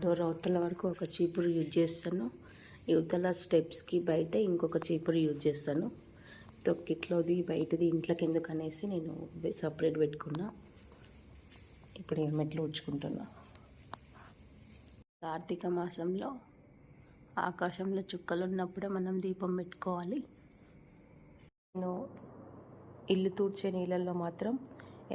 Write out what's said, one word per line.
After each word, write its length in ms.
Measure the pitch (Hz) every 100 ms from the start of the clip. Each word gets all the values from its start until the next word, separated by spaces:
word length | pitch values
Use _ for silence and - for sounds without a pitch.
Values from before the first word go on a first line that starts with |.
డోర్ 180 | 175 170 170
అవతల 320 | 165 - 180
వరకు 220 | 175 175 190
ఒక 140 | 170 160 -
చీపురు 340 | 175 175 175 165
యూజ్ 140 | 151 170
చేస్తాను, 500 | 165 165 170 180 233 - - - - - -
యువతల 400 | 165 165 175 180 180
స్టెప్స్కి 560 | - 165 165 - - 180 170
బయట 260 | 160 165 208 208
ఇంకొక 320 | 170 160 165 -
చీపురు 320 | 160 165 165 156
యూజ్ 160 | 143 151
చేస్తాను. 440 | 143 - 143 220 - - - - - - - -
తొక్కిట్లోది 680 | 170 - 165 - 175 165 180 175
బయటది 340 | 165 156 165 170
ఇంట్లోకి 320 | 165 160 165 165
ఎందుకు 220 | 160 165 160
అనేసి 340 | 160 - 208
నేను 200 | 185 160 160 160 165 160 -
సపరేట్ 380 | 160 156 160 156
పెట్టుకున్నా. 440 | 151 151 - 151 202 - - - - - - - - - - - - - - -
ఇప్పుడు 180 | 180 156 156
ఈ 20 | 151
మెట్లు 240 | 151 156 156
ఊడ్చుకుంటున్నా. 640 | 156 - 143 - - - - - - - - - - - - - - - - - - - - - _ 165
కార్తీక 400 | 160 170 175 180 175
మాసంలో 540 | 175 175 170 190 220 254 - - - - - - - - - - 180
ఆకాశంలో 540 | 175 180 175 190 196 190
చుక్కలు 320 | 180 - 175 185
ఉన్నప్పుడే 420 | 185 180 180 196 190
మనం 180 | 185 185 190
దీపం 260 | 185 185 180
పెట్టుకోవాలి. 600 | 180 - 185 175 175 277 - - - - - - - - - - - - - _ _
నేను 220 | 185 185 180 269 - - - - - - - - - -
ఇల్లు 160 | 190 185 185
తూడ్చే 300 | 196 196 196 185
నీళ్ళల్లో 360 | 180 180 180 175
మాత్రం 320 | 170 170 208 262 - - - - -